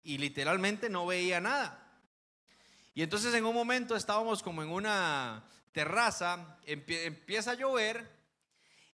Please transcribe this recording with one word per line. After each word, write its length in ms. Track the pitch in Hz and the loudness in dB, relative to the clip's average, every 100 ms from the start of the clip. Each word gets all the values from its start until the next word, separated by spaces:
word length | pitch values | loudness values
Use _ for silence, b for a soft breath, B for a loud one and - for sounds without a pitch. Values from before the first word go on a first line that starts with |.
y 160 | - 139 | -8 -2
literalmente 680 | 143 139 143 185 196 208 233 | -2 0 2 4 2 0 -2
no 160 | 185 175 | -2 0
veía 340 | 180 180 175 | 2 2 2
nada. 440 | 202 277 226 - - - _ _ _ _ _ b b b b | 2 0 -2 -8 -20 -20 _ _ _ _ _ b b b b
Y 100 | 151 | -4
entonces 280 | 160 208 240 233 | -2 0 2 2
en 100 | 220 | 2
un 80 | |
momento 420 | 233 233 254 240 220 | 2 2 0 0 -2
estábamos 460 | - 208 226 208 | 0 0 0 -2
como 220 | 185 160 | -2 -6
en 60 | 156 | -4
una 800 | 180 214 202 170 143 123 110 B B _ | -2 0 2 2 0 -2 -8 B B _
terraza, 840 | 151 151 208 233 - 175 175 165 - - | -2 2 4 2 2 -2 -2 -8 -16 -8
empie-, 400 | 147 147 165 165 | -8 -4 -4 -4
empieza 460 | 156 - 214 220 | -8 -4 -2 -2
a 20 | |
llover 580 | 247 269 247 214 226 226 - _ _ _ b b b b | -2 2 2 2 -2 -10 -20 _ _ _ b b b b